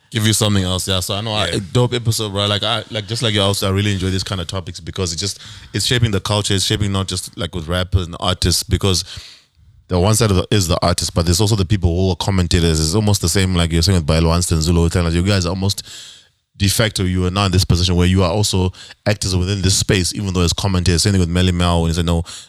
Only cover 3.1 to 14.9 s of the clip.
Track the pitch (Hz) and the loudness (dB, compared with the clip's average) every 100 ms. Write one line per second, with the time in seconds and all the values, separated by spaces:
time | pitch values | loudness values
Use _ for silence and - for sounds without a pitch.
3.1 | 117 113 104 98 98 98 95 104 98 92 | -4 0 2 2 2 0 0 0 0 -2
4.1 | 92 - 95 85 95 85 82 82 - 87 | -2 -4 -6 -6 -8 -10 -12 -10 -6 -4
5.1 | 80 98 - - - - - - 123 117 | -4 -6 -8 -14 -20 -8 -4 0 2 2
6.1 | 98 - 104 - 98 - 107 101 98 95 | 0 0 0 0 0 0 0 0 -2 -2
7.1 | 92 - - 85 90 78 90 90 98 85 | -6 -8 -10 -8 -8 -4 -4 -2 -2 -2
8.1 | 85 95 90 92 - - 92 101 90 - | -4 -4 0 0 0 0 0 2 0 -4
9.1 | - - - _ _ - - - 90 95 | -14 -18 -20 _ _ -20 -20 -4 0 2
10.1 | 104 110 90 - 104 85 - 87 87 - | 4 2 2 2 0 0 0 0 0 -2
11.1 | 90 85 90 104 110 87 104 87 85 95 | 0 2 2 2 0 0 0 2 2 0
12.1 | 85 - 95 85 90 82 78 78 101 104 | 0 -2 0 2 2 2 2 0 2 2
13.1 | 101 87 101 92 90 87 85 85 92 76 | 2 0 2 2 2 2 2 2 2 2
14.1 | 80 82 82 85 82 78 85 85 | 2 4 2 2 0 2 2 2